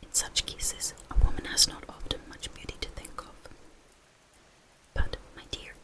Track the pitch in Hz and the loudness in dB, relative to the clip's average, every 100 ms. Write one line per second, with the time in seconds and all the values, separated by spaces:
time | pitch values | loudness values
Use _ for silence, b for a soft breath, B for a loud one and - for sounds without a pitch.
0 | - - - - - - - - - - | 0 -2 0 -2 -2 -2 -2 0 -4 -6
1 | - - - - - - - - - - | 2 8 8 6 0 6 4 4 -12 -10
2 | - - - - - - - - - - | -6 -6 -6 -12 -12 -12 -10 -8 -6 -8
3 | - - - - - - - - - - | -10 -12 -12 -16 -18 -18 -20 -20 -20 -20
4 | - - - - - - - - - - | -20 -20 -20 -20 -20 -20 -20 -20 -10 2
5 | - - - - - - - - | 2 2 -10 -18 -12 -12 -12 -16